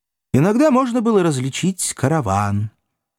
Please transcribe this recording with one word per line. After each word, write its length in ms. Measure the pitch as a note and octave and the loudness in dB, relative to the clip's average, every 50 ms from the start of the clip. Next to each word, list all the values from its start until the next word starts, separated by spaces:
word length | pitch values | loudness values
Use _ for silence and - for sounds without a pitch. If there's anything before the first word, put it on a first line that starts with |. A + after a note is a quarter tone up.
| _ _ _ _ _ _ | _ _ _ _ _ _
Иногда 380 | - B2+ D#3 G3 G#3+ B3 D4+ D#4 | 0 2 2 2 2 2 2 4
можно 320 | B3 B3+ C4+ A#3+ A3+ B3 | 4 2 2 0 -2 -2
было 220 | G#3 A#3 A3 G3 F3 | 0 2 2 2 2
различить 680 | E3 C#3+ B2+ B2+ C3+ - - - F3+ F#3+ - - - - | 2 0 -2 -4 -6 -6 -4 -2 -4 -2 -4 -6 -8 -6
караван. 760 | - - C3+ D#3+ D#3+ B2+ F#2+ F#2+ G2+ G#2 G2+ G2+ G#2 G#2+ A2 - _ _ _ _ _ _ _ _ | -4 -2 -2 0 0 -2 0 0 0 0 0 -2 -4 -4 -6 -8 _ _ _ _ _ _ _ _